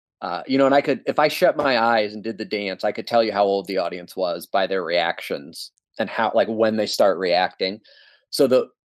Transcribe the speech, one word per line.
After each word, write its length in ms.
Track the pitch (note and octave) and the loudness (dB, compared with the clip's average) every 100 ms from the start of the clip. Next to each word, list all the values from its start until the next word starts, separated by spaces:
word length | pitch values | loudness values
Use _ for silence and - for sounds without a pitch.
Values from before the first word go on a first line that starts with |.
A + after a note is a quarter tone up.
| _ _ | _ _
Uh, 220 | F#2+ F2 - | -8 -8 -2
you 100 | C3+ | 2
know, 100 | C3+ | 4
and 80 | |
I 60 | C#3 | 4
could, 220 | C#3+ B2+ - | 2 -2 -2
if 120 | - | 0
I 100 | D3 | 0
shut 280 | - F3 D3+ | 2 2 2
my 220 | D3 B2 | 0 2
eyes 360 | A#2 A#2 G#2 | 2 2 0
and 80 | G#2+ | -4
did 160 | G#2 G#2 | -10 -8
the 60 | |
dance, 400 | G2+ G#2+ G2+ F#2 | -6 -4 -4 -4
I 80 | G#2+ | -4
could 140 | G#2 A2 | -4 -2
tell 180 | A#2 | 0
you 80 | A2+ | 2
how 120 | G2 | 2
old 220 | G2+ G2 F#2 | 2 2 -2
the 120 | F#2 | -4
audience 380 | F2 F2+ F2 - | -4 -6 -12 -4
was 300 | F2+ E2+ E2 | -4 -4 -4
by 200 | G2 F#2+ | -2 0
their 180 | F#2+ | -2
reactions 880 | E2+ F2 E2+ - - E2 C#2+ E2+ - _ _ - | -2 0 0 -2 -6 -8 -8 -16 -18 _ _ -8
and 100 | A2 | -6
how, 220 | - A2 | 0 0
like, 140 | - G#2+ | 2 0
when 280 | A2 A2 A2 | 2 0 0
they 100 | G#2 | -2
start 320 | - G#2 E2+ | 2 2 2
reacting. 640 | F#2 F2 F2+ - F#2+ G#2 _ _ _ _ _ | 0 2 0 -2 -6 -6 _ _ _ _ _
So 160 | - C#3 | 0 2
the, 220 | B2+ A#2 _ | 2 0 _